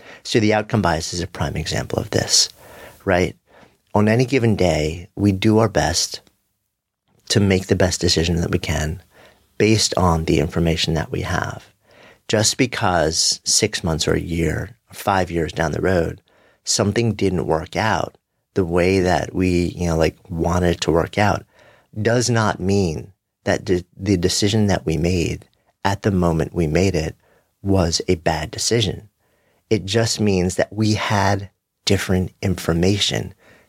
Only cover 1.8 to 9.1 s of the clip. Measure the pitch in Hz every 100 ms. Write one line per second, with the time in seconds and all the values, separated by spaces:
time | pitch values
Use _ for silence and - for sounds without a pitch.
1.8 | - - - - - - - - - -
2.8 | - - 95 90 90 - _ - - _
3.8 | _ 104 104 113 127 135 113 92 90 78
4.8 | 78 87 85 - 101 95 107 107 110 123
5.8 | 151 - - - _ _ _ _ _ _
6.8 | _ _ _ _ - 113 98 92 - 92
7.8 | 92 - 87 80 82 82 85 - - 76
8.8 | 78 - -